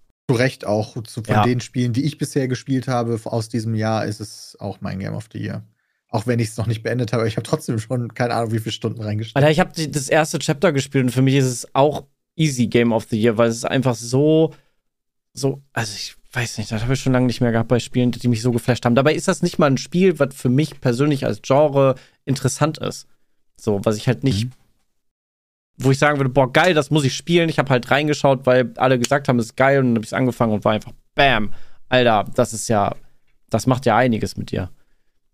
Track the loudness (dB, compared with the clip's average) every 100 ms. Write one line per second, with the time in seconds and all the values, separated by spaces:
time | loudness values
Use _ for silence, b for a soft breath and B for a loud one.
0 | _ _ -2 2 0 -2 -2 -2 -2 -8
1 | -12 -8 -2 2 2 0 -4 -4 -2 0
2 | -2 -4 -4 -2 -2 -4 -4 -4 -2 -2
3 | -2 -4 -4 -6 -4 -4 -4 -2 0 -2
4 | -2 -8 -12 -16 -20 -12 -12 -8 -8 -8
5 | -8 -8 -10 -10 -8 -10 -14 _ _ _
6 | _ -4 -2 -2 -2 -4 -4 -4 -4 -4
7 | -2 -2 -2 -4 -4 -4 -4 -6 -4 -6
8 | -6 -4 -2 -2 -2 -4 -6 -6 -6 -6
9 | -6 -6 -4 2 2 2 0 -4 -6 -6
10 | 0 0 0 -2 -4 0 0 0 -2 0
11 | 0 2 2 2 0 -2 -4 2 2 0
12 | -10 _ _ -2 0 0 2 2 2 0
13 | -2 0 2 4 2 0 -2 0 0 -2
14 | -2 2 4 4 2 b b b _ _
15 | _ _ _ -6 -4 -4 _ -8 -6 -8
16 | -14 -16 -12 -6 -6 -6 -6 -4 -2 -2
17 | 2 2 2 0 0 0 2 0 0 0
18 | 0 0 -2 0 0 0 0 0 2 2
19 | 2 2 0 -2 -2 2 2 2 -2 2
20 | 2 2 -2 -2 0 2 0 -2 -2 0
21 | 0 0 -2 -4 2 4 4 4 2 2
22 | B B -6 -2 -2 0 -2 -2 -8 -10
23 | -16 _ _ _ _ _ -2 0 0 0
24 | -2 0 0 0 -2 -8 _ _ _ _
25 | _ _ _ _ _ _ _ -2 0 4
26 | 2 2 2 2 2 4 4 2 2 2
27 | 0 -2 0 2 2 0 0 0 2 0
28 | 2 2 2 2 4 2 2 0 2 2
29 | 2 0 2 0 0 0 2 4 2 0
30 | -2 -2 -2 0 0 0 0 -2 -4 -20
31 | _ 2 2 2 0 b b b 0 2
32 | 4 2 0 0 -2 -2 -2 0 0 -4
33 | -12 _ _ _ _ -2 0 0 2 2
34 | 2 0 -4 -8 -8 -6 -6 -12 _ _
35 | _ _ _